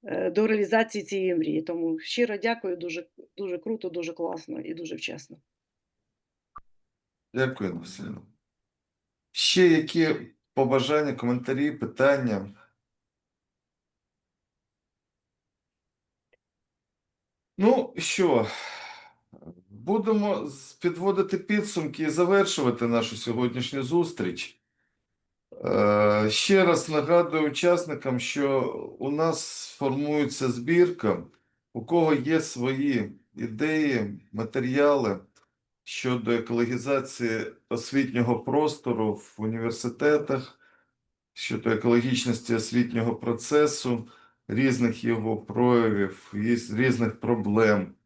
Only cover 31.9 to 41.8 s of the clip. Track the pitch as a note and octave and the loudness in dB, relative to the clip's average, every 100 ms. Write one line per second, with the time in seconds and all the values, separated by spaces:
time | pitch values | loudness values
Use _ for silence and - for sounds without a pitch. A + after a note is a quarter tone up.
31.9 | E3+ D#3+ C#3+ B2 D#3+ D#3 B2+ B2 C3 C#3+ | 2 4 2 2 0 0 -4 -2 -2 0
32.9 | B2 G2 - _ - A#2 A2 D3+ D#3 D3 | 0 -2 -8 _ -10 -10 -4 -2 0 0
33.9 | B2 G2+ G2 _ G#2 A2+ C#3 B2 C3 D3 | 0 -2 -8 _ -8 -4 -4 -2 4 4
34.9 | C#3+ A2+ F#2+ - _ _ _ _ _ - | 4 2 -2 -8 _ _ _ _ _ -14
35.9 | - B2+ B2 A2 A#2 A2+ A#2 A#2+ A#2+ B2 | -6 -2 -2 0 -2 0 0 0 -2 -2
36.9 | C#3 B2+ - A#2 A2 - - _ A#2 - | -2 -2 -6 -4 -2 -6 -12 _ -6 0
37.9 | C#3 B2+ A#2+ A#2+ A#2 - C3+ D3+ D3+ B2+ | 0 0 0 2 0 0 2 2 -2 -4
38.9 | A#2 A2 G2 - - A2 A2+ A2+ A#2 B2 | 0 0 -2 -10 -8 -6 -2 -4 -4 -6
39.9 | A#2+ D3 D3 D3 C3+ C3 _ _ _ _ | 0 2 2 0 -4 -6 _ _ _ _
40.9 | _ _ _ _ - - - A#2 A2 | _ _ _ _ -14 -8 -4 -2 0